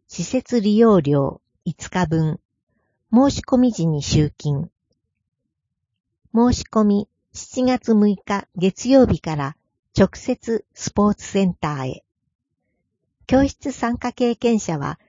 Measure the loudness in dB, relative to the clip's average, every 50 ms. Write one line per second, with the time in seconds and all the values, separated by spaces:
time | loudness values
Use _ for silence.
0 | _ -16 -12 -12 -8 -6 -6 -6 -4 -2 -2 0 0 2 4 4 6 6 4 4
1 | 2 2 0 0 0 -2 -4 -10 _ _ _ _ -10 -10 -10 -10 -10 -8 -4 -4
2 | -2 -2 -2 -2 -2 -2 -4 -6 _ _ _ _ _ _ _ _ _ _ _ _
3 | _ 0 2 4 4 2 0 -2 -4 0 2 2 2 2 0 0 -2 -2 -2 -4
4 | -2 0 2 2 2 0 -2 -6 -6 -4 -4 -4 -6 -10 _ _ _ _ _ _
5 | _ _ _ _ _ _ _ _ _ _ _ _ _ _ _ _ _ _ _ _
6 | _ _ _ _ _ _ 0 2 2 2 2 0 -4 -4 0 0 2 2 2 0
7 | -2 _ _ _ _ _ -20 -20 -18 -10 -6 -2 -2 0 -2 -2 0 0 2 2
8 | 2 2 0 -2 -6 -8 -8 -8 -8 _ -6 -4 -2 -2 -2 -2 0 4 6 6
9 | 6 4 2 -2 -4 -6 -6 -6 -6 -8 -10 _ _ _ _ _ _ _ 0 2
10 | 2 2 0 -4 -6 -6 -6 -6 -4 -6 -6 -6 -6 _ _ -14 -12 -6 -2 0
11 | 0 0 0 -4 -6 -4 -2 0 0 0 -2 -4 -6 -8 -6 -6 -8 -10 -10 -12
12 | _ _ _ _ _ _ _ _ _ _ _ _ _ _ _ _ _ _ _ _
13 | _ _ _ _ _ 0 2 2 2 0 -2 _ -10 -10 -8 -6 -6 -6 -6 -6
14 | -8 -8 -4 -2 -2 -2 -2 -2 0 0 0 0 -2 -4 -6 -6 -6 -8 -10 -12
15 | _